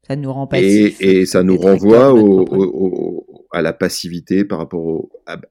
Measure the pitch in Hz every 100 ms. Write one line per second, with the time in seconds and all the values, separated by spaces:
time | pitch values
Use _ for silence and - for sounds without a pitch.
0 | - 139 139 135 135 87 95 104 104 -
1 | 95 95 92 95 92 92 92 95 98 120
2 | 135 123 104 95 92 95 95 - 92 -
3 | 80 85 - - _ 85 80 - 92 -
4 | 87 87 - 92 101 87 82 87 82 82
5 | - - - 85 -